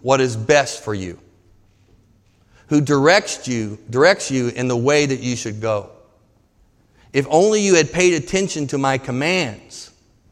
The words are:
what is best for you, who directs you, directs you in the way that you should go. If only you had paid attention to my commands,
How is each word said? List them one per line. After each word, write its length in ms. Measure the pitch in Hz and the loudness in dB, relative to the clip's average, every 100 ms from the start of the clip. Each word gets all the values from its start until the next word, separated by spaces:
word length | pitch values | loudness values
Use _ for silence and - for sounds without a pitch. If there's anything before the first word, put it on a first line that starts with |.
what 180 | 123 135 | 0 2
is 160 | 127 113 | 2 0
best 460 | 110 147 139 - | 2 4 2 -4
for 120 | - | -8
you, 220 | 104 90 - _ _ _ _ _ _ _ _ _ _ _ _ _ _ - | -8 -8 -14 _ _ _ _ _ _ _ _ _ _ _ _ _ _ -2
who 140 | 151 | 0
directs 680 | 139 143 147 202 - - 127 | 2 2 4 4 2 -8 -6
you, 320 | 120 107 107 - | -6 -6 -10 -6
directs 440 | 123 170 196 - | 2 4 2 -2
you 160 | 135 120 | -2 -2
in 180 | 120 127 | -2 -2
the 100 | 120 | 0
way 300 | 127 147 147 | 2 2 2
that 140 | 131 | -2
you 160 | 123 120 | -4 -6
should 240 | 117 104 | -8 -6
go. 300 | 113 104 98 - _ _ _ _ _ _ _ _ _ _ _ | -4 -4 -6 -18 _ _ _ _ _ _ _ _ _ _ _
If 140 | 139 135 | -4 0
only 320 | 156 208 214 | 2 4 2
you 140 | 202 | 4
had 180 | 175 151 | 4 2
paid 220 | 170 180 | 2 2
attention 540 | 160 - 190 190 160 139 | 2 -2 -2 -2 -4 -6
to 100 | 139 | -2
my 180 | 135 135 | -2 -2
commands, 920 | 135 123 151 185 135 104 - - - _ _ _ _ | -4 -4 -2 -2 -4 -8 -18 -20 -20 _ _ _ _